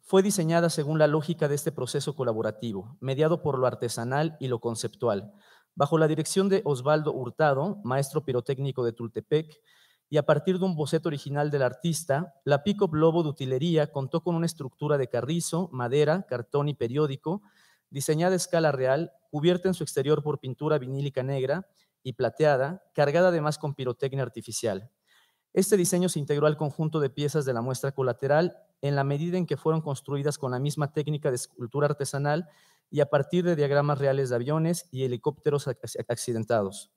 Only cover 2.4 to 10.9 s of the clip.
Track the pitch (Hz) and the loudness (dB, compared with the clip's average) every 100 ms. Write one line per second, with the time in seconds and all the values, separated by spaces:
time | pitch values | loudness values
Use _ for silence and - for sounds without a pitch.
2.4 | 107 104 117 98 107 143 123 135 156 170 | -2 -4 -6 -6 -10 -10 -6 0 2 2
3.4 | 156 131 127 123 117 120 117 135 160 156 | 0 2 0 0 -6 -4 -2 0 -2 -4
4.4 | 131 120 120 117 113 - 117 101 101 _ | -4 -2 -2 -4 -8 -2 -2 -2 -4 _
5.4 | _ _ _ - 143 160 156 156 151 190 | _ _ _ -2 2 4 4 2 0 0
6.4 | 196 190 147 131 131 156 151 127 123 - | 2 2 0 -2 2 2 0 -4 -8 0
7.4 | 151 135 175 - 120 131 139 156 147 127 | 2 2 0 -4 -2 -2 0 -4 -2 -2
8.4 | 120 131 139 127 120 110 117 110 - 151 | -2 -2 -2 0 -2 -2 -8 -8 0 0
9.4 | 156 - _ _ _ _ _ 151 143 151 | 0 -14 _ _ _ _ _ 0 4 2
10.4 | 185 180 190 160 143 | 2 0 0 -2 -2